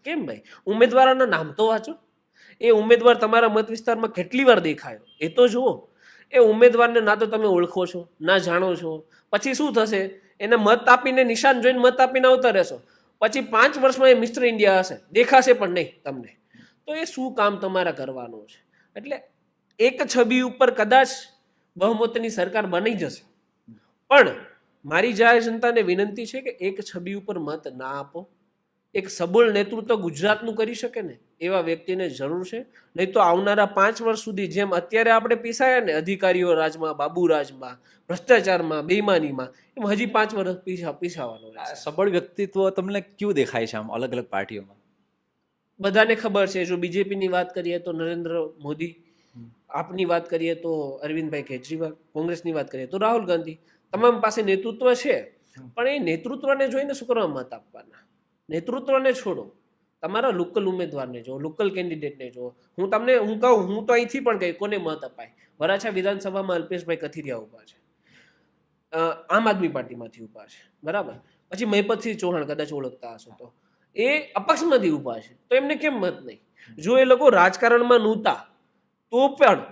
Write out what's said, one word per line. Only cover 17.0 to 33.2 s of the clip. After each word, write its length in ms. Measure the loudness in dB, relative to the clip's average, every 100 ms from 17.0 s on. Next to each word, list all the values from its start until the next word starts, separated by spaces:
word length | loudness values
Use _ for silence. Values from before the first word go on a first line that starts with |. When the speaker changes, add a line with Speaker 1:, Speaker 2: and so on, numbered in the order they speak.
Speaker 1:
શું 300 | -8 -6 -6
કામ 240 | -2 -2 -2
તમારા 340 | -4 -2 -2
કરવાનું 540 | -4 -10 -12 -14 -16 -20
છે? 180 | _ _ _ _ -18
એટલે 260 | -12 -12 -14 _ _ _ _ 0
એક 240 | 0 0 0 2
છબી 240 | 2 2
ઉપર 300 | 0 2 2
કદાચ 380 | 2 4 4 4 -2 -16 _ _ _ _ -2
બહુમતની 540 | -2 0 -2 -4 -6
સરકાર 360 | -4 -4 -4 -2
બની 280 | -2 -2
જશે, 300 | -4 -6 -10 _ _ _ _ _ -20 _ _ 4
પણ 220 | 6 6 2 -14 _ _ _
મારી 280 | -4 0 0
જાહેર 300 | 2 4 4
જનતાને 400 | 2 -2 0 0
વિનંતી 440 | 0 0 -2 -6 -12
છે 140 | -10
કે 100 | -10
એક 300 | -8 -8 -8
છબી 340 | -10 -12 -10
ઉપર 240 | -10 -10 -10
મત 300 | -8 -10 -12
ના 320 | -12 -12 -10
આપો. 280 | -12 -16 -18 _ _ _ _ _ _
એક 140 | -8 -6
સબળ 440 | -6 0 4 4
નેતૃત્વ 440 | 2 -2 -4 -4 -2
ગુજરાતનું 580 | -4 -2 0 0 -2
કરી 200 | -4 -4
શકે 260 | -6 -10 -8
ને 180 | -12 -14 _ -8
એવા 200 | -2 -2
વ્યક્તિને 480 | -2 -4 -4 -6 -6
જરૂર 360 | -6 -6 -6
છે, 220 | -8 -12 -14 _ _ -6
નહીં 160 | 0
તો 80 | 4